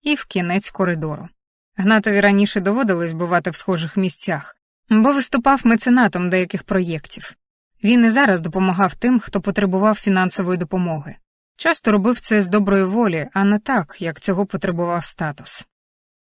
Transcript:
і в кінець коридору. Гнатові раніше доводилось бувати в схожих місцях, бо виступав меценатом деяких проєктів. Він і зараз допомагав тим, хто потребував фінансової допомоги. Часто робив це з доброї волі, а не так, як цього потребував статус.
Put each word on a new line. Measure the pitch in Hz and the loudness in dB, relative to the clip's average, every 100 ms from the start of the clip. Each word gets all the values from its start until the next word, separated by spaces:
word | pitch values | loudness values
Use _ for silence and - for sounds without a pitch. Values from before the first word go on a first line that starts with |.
і | 294 | -2
в | 294 | -2
кінець | - 190 175 185 - | -2 -4 -2 -2 -4
коридору. | - 180 170 156 147 170 _ _ _ _ - | -4 -2 -2 -4 -8 -12 _ _ _ _ -2
Гнатові | 190 220 214 202 | 2 2 4 2
раніше | 202 202 202 208 | 4 4 2 0
доводилось | 190 226 240 175 170 | 0 0 0 0 -2
бувати | 160 175 175 170 | -4 0 0 0
в | - | -6
схожих | - 175 160 - | -4 -4 -2 -2
місцях, | 185 - - 151 - - _ _ - | -4 -4 -6 -6 -8 -20 _ _ 0
бо | 220 233 | 2 4
виступав | 277 247 262 269 269 | 2 0 0 2 4
меценатом | 233 233 - 247 220 175 180 | 4 2 4 4 4 2 0
деяких | 185 180 185 | 0 0 -4
проєктів. | - 196 175 160 - - - - _ _ _ _ | -2 -2 -2 -6 -10 -16 -16 -20 _ _ _ _
Він | 208 240 | 2 4
і | 233 | 4
зараз | 233 269 180 | 4 2 2
допомагав | 165 185 185 180 190 | -2 -2 0 2 0
тим, | - 247 247 | 0 0 0
хто | - 196 | 0 -6
потребував | 202 196 196 185 208 | -2 -2 0 2 0
фінансової | 208 - 190 185 - 180 180 | 0 0 0 0 -2 -2 -2
допомоги. | 170 185 175 156 147 - _ _ _ - | -4 -4 -4 -6 -10 -16 _ _ _ -4
Часто | 320 311 - | -2 0 2
робив | 208 196 240 | 2 2 -2
це | - 214 | 0 0
з | 180 | 2
доброї | 208 196 196 | 0 2 2
волі, | 185 214 220 165 147 | 2 0 0 -2 -4
а | 190 | 0
не | 196 208 | 2 0
так, | 214 254 156 - | 0 -2 -2 -8
як | 165 151 | -10 -6
цього | - 185 202 | -4 -2 -2
потребував | 185 190 170 175 170 | -4 -4 -4 -4 -4
статус. | - - 156 147 - - - _ _ _ _ _ _ | -6 -8 -8 -8 -12 -14 -14 _ _ _ _ _ _